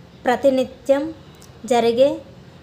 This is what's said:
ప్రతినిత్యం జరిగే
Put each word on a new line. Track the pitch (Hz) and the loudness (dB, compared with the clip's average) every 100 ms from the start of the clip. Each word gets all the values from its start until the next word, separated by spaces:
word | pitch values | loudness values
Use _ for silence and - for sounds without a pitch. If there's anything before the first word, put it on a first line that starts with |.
| - - - | -20 -10 -4
ప్రతినిత్యం | 226 277 262 254 - - 277 311 320 - - - - 214 | 0 0 0 -4 -8 -2 -2 -2 -12 -20 -20 -20 -18 -4
జరిగే | 240 233 233 277 320 - - - - | 0 0 2 2 0 -12 -20 -20 -20